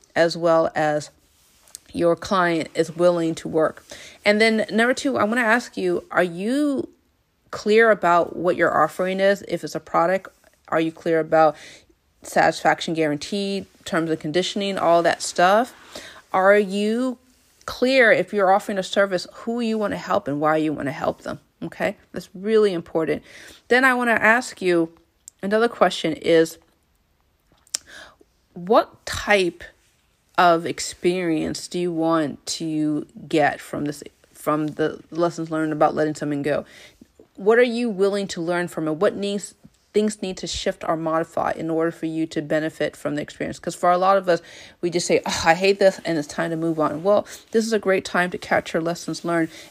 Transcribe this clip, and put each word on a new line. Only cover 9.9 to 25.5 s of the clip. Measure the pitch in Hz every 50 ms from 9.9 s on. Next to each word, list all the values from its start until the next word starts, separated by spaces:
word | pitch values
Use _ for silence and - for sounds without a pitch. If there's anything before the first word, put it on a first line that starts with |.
| - 165 170 175 190 190 - - - _ _ _ _ _ _ -
are | 156 160
you | 165 160
clear | 165 - - 170 165 160
about | 160 156 160 160 160 151 - - - - - - _ _ _ _ _ _ _ _ -
satisfaction | - - 175 160 160 165 - - 160 156 - - 185 160
guarantee, | 160 156 151 147 147 - - 208 202 196 196 196 190 - - _ _ -
terms | - 190 165 165 165
and | 156 156
conditioning, | - 151 151 180 185 - - 208 202 196 190 -
all | - 165 170 170 170
that | 165 - -
stuff? | - - - - 175 180 202 220 254 - - - - - - - - - - - - _ -
Are | 185 185 196 208 208
you | 214 185 196 202 208 214 220 240 254 262 247 - _ _ _ _ _ _ _ _ _ -
clear | - - 247 254 269 262 233 214
if | 175 - 180 - 214
you're | 202 190 180
offering | 196 208 - - 208 190
a | 185
service, | - - 208 202 196 185 175 - - -
who | - - 233 233 240
you | 233 220 220 220
wanna | 208 190 - 175
help | - 180 185 202 - 135
and | 147 147
why | 156 151 156 160
you | 156 156 147
wanna | - 143 135
help | 156 160 - 160 156 -
them? | - - 156 147 - _ _ _
Okay, | 170 165 - - 180 180 214 - _ _
that's | - 190 - - -
really | 185 190 214 220 214 214 202 180
important. | 165 165 - - 165 160 151 151 - - - - - - - - - _ -
Then | 233 247 262
I | 262 247
wanna | 247 247 240 220
ask | - - 214 226 254 254 - - - 190
you, | 180 175 170 165 165 - _ _ _ _ _ _ - - _ -
another | 202